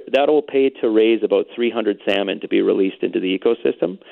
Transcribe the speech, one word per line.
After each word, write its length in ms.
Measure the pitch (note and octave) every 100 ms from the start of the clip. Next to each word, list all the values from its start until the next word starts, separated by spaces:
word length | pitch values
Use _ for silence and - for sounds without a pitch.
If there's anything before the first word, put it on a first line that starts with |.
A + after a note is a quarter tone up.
| -
that 140 | B2+ C#3+
will 140 | D3+
pay 280 | C#3+ C#3 C3+
to 200 | C3 A#2+
raise 320 | A2 A2 A2+
about 260 | G2+ G2 -
three 160 | - A#2+
hundred 300 | A2+ G#2+ G2+ -
salmon 320 | G2 G2 F2+
to 80 | -
be 140 | G2
released 420 | F#2+ G2 F#2+ -
into 160 | - -
the 180 | F#2 F#2+
ecosystem. 640 | A#2+ A#2 - - E2+ F#2+ -